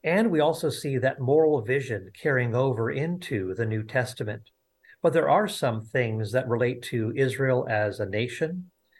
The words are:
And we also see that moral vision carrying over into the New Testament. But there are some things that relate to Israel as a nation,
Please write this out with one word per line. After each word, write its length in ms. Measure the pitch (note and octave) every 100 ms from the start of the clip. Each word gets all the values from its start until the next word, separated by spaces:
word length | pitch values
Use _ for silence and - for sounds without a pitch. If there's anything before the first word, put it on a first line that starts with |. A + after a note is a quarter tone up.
And 280 | D#3+ F#3 A3+
we 80 | D#3+
also 320 | D3+ D#3 D3+
see 260 | - D3 C3
that 220 | C3 -
moral 420 | B2 D3+ D#3 C#3+
vision 480 | G#2+ C#3 B2 G#2 F#2+ -
carrying 360 | D#3 B2+ A#2+ A#2+
over 340 | C3+ A2+ A#2
into 640 | C#3 D#3+ F3+ - A2+ F#2
the 140 | F#2 A2
New 160 | A2
Testament. 640 | G#2+ C3 A#2+ - G#2+ A2 - _ _ _ _ -
But 100 | E3+
there 160 | D#3+ C#3+
are 180 | F3 G#3
some 380 | - C3+ A2 A2
things 460 | C3+ A#2 A2 G#2
that 180 | B2+ A#2+
relate 320 | A#2 B2 B2 -
to 280 | A#2+ A2 A2+
Israel 520 | C3 B2+ C3 B2+ -
as 300 | G#2+ G#2+ G2+
a 80 | G2
nation, 640 | G#2 A#2+ - D#3+ F3+ - _ _